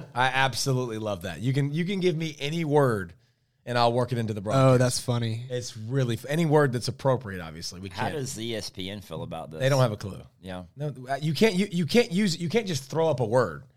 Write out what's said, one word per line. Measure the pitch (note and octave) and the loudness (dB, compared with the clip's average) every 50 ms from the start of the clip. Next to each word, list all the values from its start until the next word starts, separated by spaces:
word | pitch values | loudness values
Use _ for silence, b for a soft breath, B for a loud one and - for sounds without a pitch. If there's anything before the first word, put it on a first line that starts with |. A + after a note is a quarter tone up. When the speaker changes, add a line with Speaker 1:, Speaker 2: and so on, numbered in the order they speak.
| - - - | -14 -8 -2
Speaker 1:
I | A#2+ B2+ C3 | 0 0 2
absolutely | B2+ C3 C3+ C3+ - - - C#3 C3 B2+ B2+ A#2+ A2 A2 | 2 2 2 2 2 -2 0 0 0 0 0 -2 -4 -4
love | A2 G#2+ G2+ F2 F2 | -4 -4 -4 -4 -4
that. | F#2+ E2 D2+ | -8 -8 -2
You | G#2 B2+ C3 | -2 0 2
can, | C#3+ C#3 C#3+ C#3+ | 2 0 0 0
you | D#3+ F3 | -2 -2
can | E3+ G#3 F#3+ | -2 -2 0
give | F3+ F3+ D#3+ | 2 0 0
me | D#3 E3 D#3+ D3 - | 0 -4 -6 -6 -6
any | C3+ C#3+ D#3+ E3+ E3 | -6 -4 -2 -2 -2
word, | D3 C#3+ D3+ C#3+ B2+ A2+ G2+ F#2 E2+ E2 - _ _ _ _ _ _ _ _ _ | 2 4 6 6 6 4 0 -2 -6 -10 -18 _ _ _ _ _ _ _ _ _
and | B2 A#2+ | -2 2
I'll | A#2+ A#2+ A#2+ A#2 | 4 4 4 4
work | B2 B2 A2+ B2+ | 2 0 0 0
it | A#2+ | -2
into | A2+ G#2+ G#2+ | -2 -2 -4
the | G#2 | -6
broadcast. | F#2 G#2 A#2+ C3+ C3 C3+ B2+ | -4 0 4 6 6 8 8
Speaker 2:
Oh, | B2 | 6
that's | B2+ B2 - - | 6 2 2 -2
funny. | - - A#2+ A#2 A#2 A2+ A2 A#2 B2 C3 | -2 -2 -2 0 0 -2 -4 -4 -6 -6
Speaker 1:
It's | B2+ B2 A#2 - - | -6 -6 -6 -8 -10
really | A2+ A2 A2 B2+ C#3 C3 A#2+ A2+ | -10 -8 -2 0 0 0 0 0
f-, | G#2 - C3+ | -4 -4 -2
any | C#3+ E3 E3+ | 0 0 2
word | D#3 C#3+ D#3 D3 C#3 A2+ | 6 6 6 6 6 2
that's | B2 - - | 0 -4 -4
appropriate. | G2 - - C3+ B2+ A2+ C3+ G#2 F#2+ F2+ E2+ | -6 -2 0 2 2 2 -2 -6 -10 -8 -10
Obviously, | D#2+ D#2 D#2+ E2 - F2+ F2+ | -10 -10 -10 -10 -10 -10 -10
we | F#2+ F#2+ | -12 -10
Speaker 3:
How | E2+ - A#2+ | -6 -4 -4
Speaker 1:
can't. | - - | -4 -4
Speaker 3:
does | D3+ C3 - - G2+ | -4 -6 -6 -8 -8
E | A2+ A#2 A2+ | -6 -6 -6
S | G#2+ G2 - | -6 -6 -8
P | - - F#2 F#2+ | -10 -8 -8 -8
N | G2+ G#2 - | -8 -10 -10
feel | - D#2+ D#2+ E2 | -10 -10 -8 -8
about | E2 E2+ D#2+ D2+ C#2+ | -8 -8 -10 -10 -10
this? | D#2 D#2 | -8 -2
Speaker 1:
They | - C3+ | 0 2
don't | C#3+ C3 | 4 4
have | C3 A#2 G#2+ | 2 2 0
a | |
clue. | - - G2+ F#2 - - - _ _ | -4 -8 -10 -10 -12 -16 -20 _ _
Speaker 3:
Yeah. | E2 F#2+ F#2 F2+ F2+ F2 _ | -14 -12 -12 -12 -12 -14 _
Speaker 1:
No, | C3+ D3 D3+ C3+ C3 B2+ B2 | -10 -8 -8 -8 -10 -8 -6
uh, | C#3 C#3 | -6 -2
you | D3+ D#3+ D#3 | -2 -2 2
can't. | - G#3+ A3 F#3 | 4 4 4 4
You, | F3+ G#3 G3+ | 2 0 0
you | - F3 F3+ | 0 -2 -2
can't | C3 - A#3+ A#3+ A#3+ | 4 4 4 4 4
use. | E3+ F#3 A3 G3+ D#3+ - | 2 0 2 2 0 -2
You | E3+ D#3+ | -4 -2
can't | D3+ A#3 A3+ | -2 -2 -2
just | F#3+ E3+ C3 - - | 0 -4 -4 -6 -4
throw | - D#3+ E3 E3 | -2 0 2 2
up | D3 C3 | 2 2
a | B2 | 0
word. | G#2+ A2+ C3 A#2+ F2+ D2+ C#2 - - _ | 2 4 2 2 2 -2 -8 -14 -18 _